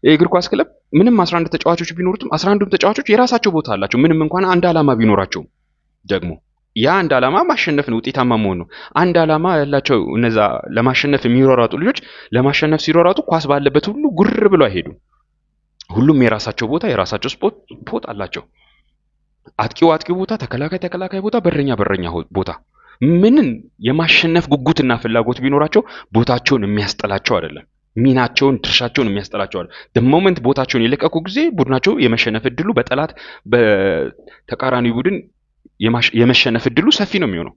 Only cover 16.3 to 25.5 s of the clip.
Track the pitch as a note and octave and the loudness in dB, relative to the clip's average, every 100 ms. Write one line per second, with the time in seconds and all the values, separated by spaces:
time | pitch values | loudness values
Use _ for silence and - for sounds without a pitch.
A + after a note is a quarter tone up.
16.3 | G#2+ A#2 G#2 A2+ D3+ A3 A#2 F#2 G#2 C3 | 2 -6 -6 -4 -2 -2 -2 -2 -4 -8
17.3 | - A#3+ - _ - - A#3 - G#2 F#2+ | -4 -4 -4 _ -20 -10 -10 -8 -10 -10
18.3 | - - _ _ _ _ _ _ _ _ | -10 -14 _ _ _ _ _ _ _ _
19.3 | _ - - A#2 - E3 D#3 - F3+ F#3+ | _ -20 -8 -8 2 2 2 -2 -6 -4
20.3 | A3 C3+ B2 D3 F#3 F3+ F3+ F#3 F#3+ G3+ | -6 -6 -6 -6 -6 -8 -8 -8 -6 -4
21.3 | A#3+ F3 D#3+ C#3 A2+ G2+ F#2+ F2 E2+ D#2+ | 0 0 0 -2 -2 -2 -2 -4 -6 -6
22.3 | G2 F#2 E2 _ _ _ _ C#3 E3+ G#3 | -6 -6 -8 _ _ _ _ 2 4 6
23.3 | C#4 G3 A2+ - _ G#2 D3+ E3 - E3 | 4 2 -2 -12 _ -2 -2 2 2 2
24.3 | E3+ D#3 C#3+ C3 D#3+ C3 A#2 A#2+ A#2 A#2 | 0 2 0 2 0 2 0 0 0 0
25.3 | B2 C3 | -2 0